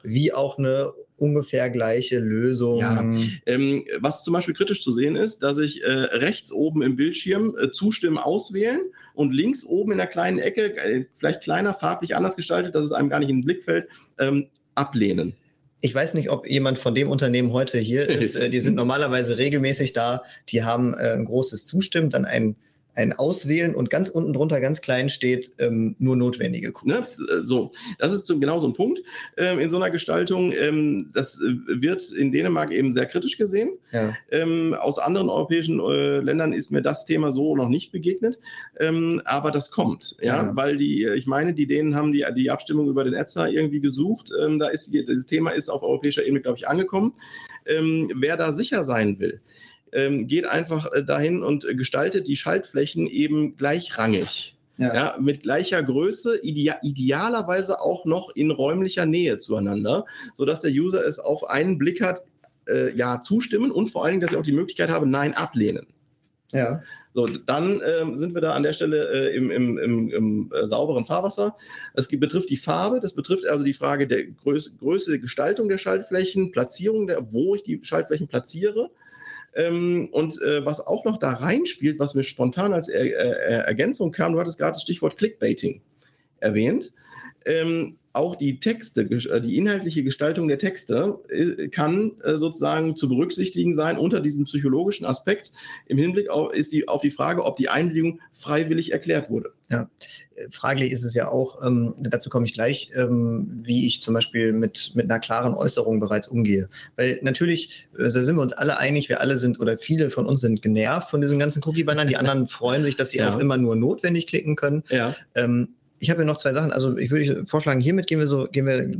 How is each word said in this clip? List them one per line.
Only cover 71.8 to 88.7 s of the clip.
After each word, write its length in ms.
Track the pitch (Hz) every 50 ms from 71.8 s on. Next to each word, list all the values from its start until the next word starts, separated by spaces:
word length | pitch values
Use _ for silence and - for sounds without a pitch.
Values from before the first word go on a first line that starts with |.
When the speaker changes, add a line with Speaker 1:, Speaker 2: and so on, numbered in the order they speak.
| - - -
Speaker 2:
Es 120 | 135 131
gibt, 140 | - 147 131
betrifft 280 | 147 - - 180 - -
die 80 | 139
Farbe, 440 | 135 - 156 156 170 185 214 254 254
das 140 | 208 180 -
betrifft 300 | 147 139 - 190 185 -
also 200 | - 151 147 139
die 100 | 139 135
Frage 320 | - 143 143 143 139 139
der 160 | 123 123 110
Größ-, 480 | - - - _ - 143 139 151 151 - - -
Größe, 400 | 131 143 180 190 185 170 151 123
Gestaltung 500 | 120 123 - - 139 170 208 240 220 202
der 100 | 196 190
Schaltflächen, 720 | - 190 190 190 190 - 185 185 190 185 190 190 185 185
Platzierung 560 | - 123 127 - - - 180 214 220 220 202 180
der, 240 | 165 156 123 107
wo 240 | 107 120 156 190 208
ich 80 | 202 202
die 160 | - - -
Schaltflächen 460 | - - 156 165 160 - 156 156 165 -
platziere. 640 | - - - - - 165 196 214 208 220 254 349 _ _ - - - - - - - - - _
Ähm, 580 | - - 165 170 170 175 175 175 175 175 - -
und, 280 | - 147 160 156 - -
äh, 220 | - 135 147 147 135
was 220 | 147 151 - -
auch 180 | - - 381 -
noch 120 | 220 214
da 160 | - 147 135
reinspielt, 640 | 123 117 135 165 214 285 359 349 - - 135 151 151 151
was 160 | 143 143 139
mir 80 | 135
spontan 500 | 131 - - - 123 127 - 175 196 -
als 160 | - 165 165 -
Er-, 140 | - 98
äh, 60 | 127 123
äh, 580 | - - 104 123 - - - 87 117 113 -
Ergänzung 460 | - 110 117 156 226 294 - 190 160
kam, 200 | - - 165 170
du 60 | 165 165
hattest 200 | 165 170 160 -
gerade 160 | 151 165 160
das 80 | -
Stichwort 360 | - - 175 - 160 - - -
Clickbaiting 600 | 202 220 - - - 110 - - - 104 101 - _ _ _ _ _ _ _ _ _ _ _ -
erwähnt. 540 | - 107 101 107 113 135 214 330 - - _ _ - - - - - - - _ -
Ähm, 520 | - 160 160 160 165 165 165 160 156 - _ _ _
auch 220 | - 131 156 175 175
die 240 | - 143 139 127 131
Texte, 440 | - 220